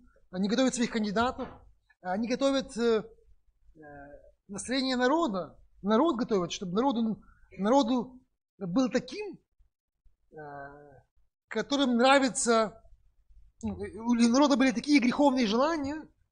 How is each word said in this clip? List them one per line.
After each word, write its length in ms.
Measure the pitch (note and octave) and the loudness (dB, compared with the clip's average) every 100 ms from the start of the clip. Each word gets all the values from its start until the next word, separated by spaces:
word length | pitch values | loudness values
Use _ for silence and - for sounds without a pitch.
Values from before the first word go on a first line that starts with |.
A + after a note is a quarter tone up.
| _ _ _ | _ _ _
Они 180 | F#3 G3 | -6 -2
готовят 280 | A#3 C4 A#3+ | 2 2 0
своих 160 | A#3 | -2
кандидатов. 580 | A#3 G#3 G3+ A#3+ C4 B3 - - _ _ _ | -2 -2 0 -2 -2 -10 -12 -20 _ _ _
Они 260 | F#3 F#3+ A#3 | -6 -4 -4
готовят, 500 | B3 C4+ C4+ G#3+ G#3 | 0 0 0 -2 -2
э, 260 | A#3 A3 G#3+ - _ _ _ _ - D#3 | 0 0 -2 -12 _ _ _ _ -20 -20
э, 40 | D3+ C#3+ C#3+ C#3+ - _ _ | -20 -20 -20 -20 -20 _ _
настроение 480 | G3 - C4 C4 B3 | -12 -4 -2 -2 0
народа. 640 | B3+ D#4 E4 F#3+ D3 - - _ | 2 2 0 -2 -8 -12 -20 _
Народ 340 | F#3+ A3 D#4+ B3+ | 0 2 4 2
готовят, 380 | B3 G#3 E3+ | 0 -2 -2
чтобы 200 | - F#3 F3+ | -6 -4 -2
народу, 460 | C4+ A#3+ A3+ G#3 - _ _ - | 0 0 -2 -4 -10 _ _ -6
народу 640 | G3 C4+ A#3 B3+ B3 - _ _ _ _ | 2 2 4 0 -2 -10 _ _ _ _
был 320 | F#3+ F3+ B3+ | -4 0 0
таким, 480 | B3+ B3+ G4 G#4 D4 _ _ _ _ _ _ _ _ _ | 0 -4 -8 -12 -14 _ _ _ _ _ _ _ _ _
э, 60 | D#3 D3+ C#3+ C#3 C#3+ D3 C3+ _ _ _ _ _ | -18 -16 -14 -16 -18 -20 -20 _ _ _ _ _
которым 480 | A3 G#3 C#4 C#4 A#3+ | -6 -2 0 2 4
нравится, 840 | C4 C#4 C4 - A3+ A3+ A3 - - - _ _ _ - - _ | 6 6 4 0 2 2 2 -4 -20 -20 _ _ _ -20 -20 _
ну, 220 | A3 F#3+ | -10 -8
э, 140 | G3+ F#3+ | -10 -8
у 160 | A3+ | -2
народа 420 | A#3+ A#3 B3 D4+ C4 | 2 4 4 4 4
были 160 | C4 | 2
такие 300 | A3 B3+ C#4+ | 0 2 2
греховные 440 | A#3 - C#4+ B3+ A#3 | 2 2 2 2 0
желания, 640 | A3+ C#4+ E4 C#4 D#4 D4+ _ _ | 0 0 -2 -6 -8 -12 _ _